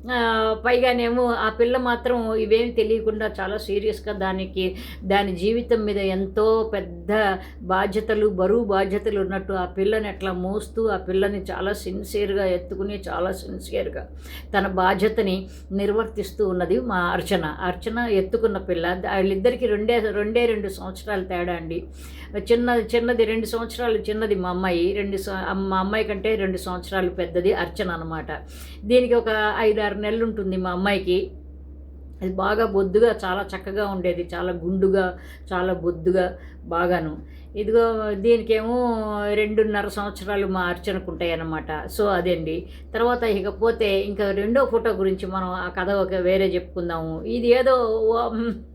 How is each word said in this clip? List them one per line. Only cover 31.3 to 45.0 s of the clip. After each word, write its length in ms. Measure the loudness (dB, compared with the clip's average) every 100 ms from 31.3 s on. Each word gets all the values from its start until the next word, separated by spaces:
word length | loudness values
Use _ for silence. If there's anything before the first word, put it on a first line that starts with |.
| -10 -16 -16 -16 -16 -16 -16 -16 -6
అది 100 | -4
బాగా 340 | 0 0 2 2
బొద్దుగా, 480 | 2 4 6 6 4
చాలా 220 | -2 -2 -4 -8
చక్కగా 300 | -6 -2 -2
ఉండేది, 420 | 0 0 -2 -4
చాలా 180 | -4 -4
గుండుగా, 640 | -2 -2 2 4 4 2 -4 -16 -18 -6
చాలా 200 | -2 0
బొద్దుగా 680 | 0 -2 0 2 4 2 -2 -16 -16
బాగాను. 540 | -4 0 2 2 0 -8 -12 -18 -12 -6
ఇదిగో 580 | 2 4 4 2 -2
దీనికేమో 800 | 0 4 4 4 0 2 0 2 0 -2 -2 0
రెండున్నర 540 | 2 2 2 2 2 -2
సంవత్సరాలు 580 | -4 -6 -6 -4 -2 0
మా 140 | 0
అర్చనకు 500 | 0 -2 -2 -4 -4
ఉంటాయి 220 | -4 -2
అన్నమాట. 380 | -2 -2 -4 -4
So 340 | -6 -6 0
అదండి. 640 | 2 2 2 0 -2 -6 -8 -16 -8
తర్వాత 280 | 0 2 2
ఇకపోతే 800 | 0 0 -2 0 0 2 2 2
ఇంకా 300 | 0 -2 0
రెండో 340 | 0 2 2
ఫోటో 260 | 4 2 2
గురించి 360 | 2